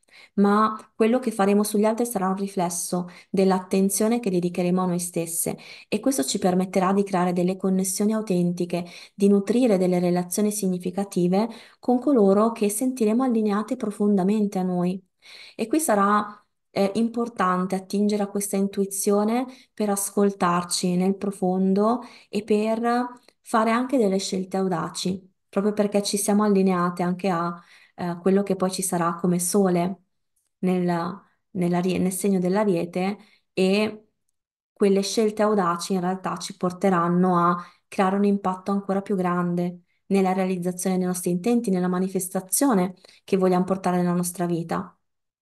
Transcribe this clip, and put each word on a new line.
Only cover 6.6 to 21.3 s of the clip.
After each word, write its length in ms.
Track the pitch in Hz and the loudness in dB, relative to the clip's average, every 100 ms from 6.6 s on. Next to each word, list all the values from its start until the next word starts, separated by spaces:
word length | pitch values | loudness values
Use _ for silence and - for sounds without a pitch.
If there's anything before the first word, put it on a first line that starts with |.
| 185 190 185 | 0 0 2
di 100 | 202 | 2
creare 300 | 196 190 180 | 0 0 0
delle 240 | 175 180 190 | 2 0 0
connessioni 560 | 196 190 190 - 208 | 0 0 -2 -2 0
autentiche, 720 | 220 214 180 175 175 175 175 175 - - - | -2 0 0 0 -2 -4 -6 -8 -16 -14 0
di 120 | 202 | 4
nutrire 500 | 202 196 240 254 185 | 4 4 2 4 4
delle 220 | 180 180 | 2 2
relazioni 520 | 180 180 175 - 208 | 2 0 -2 0 0
significative 960 | 208 190 180 180 175 202 185 175 185 226 - - _ | 0 -2 -2 -4 -6 -4 0 2 2 0 -6 -20 _
con 200 | - 247 | 0 0
coloro 520 | 294 262 196 196 226 | 4 4 6 6 2
che 180 | 226 208 | 0 -2
sentiremo 540 | 202 262 254 214 233 | 0 -4 0 0 2
allineate 520 | 262 226 214 202 220 254 | 2 0 0 -2 -4 -4
profondamente 800 | 214 202 208 202 190 220 202 190 | -6 0 2 2 2 2 0 -2
a 40 | |
noi. 400 | 185 180 180 190 _ _ - - - - | -2 0 -2 -4 _ _ -20 -20 -16 -8
E 120 | 226 | -2
qui 120 | 311 | -2
sarà, 640 | - 208 196 208 - - _ _ _ | 0 2 2 2 -2 -10 _ _ _
eh, 220 | - 196 208 | -2 -2 0
importante 800 | 233 233 233 - 185 185 185 190 | -2 -2 -6 -2 0 0 -2 -4
attingere 480 | 190 202 208 208 | -4 -2 0 0
a 40 | 202 | -4
questa 280 | 202 202 196 | -4 -4 -2
intuizione 920 | 196 196 196 - 208 202 214 240 254 - - | -2 -2 -4 -2 0 0 0 -2 -4 -12 -16
per 160 | - 208 | -6 -4
ascoltarci 1080 | 202 - - 202 196 180 175 175 - 180 180 | -2 -2 0 0 2 0 0 -2 -4 0 0
nel 200 | 190 196 | 0 -2
profondo 840 | 202 | -4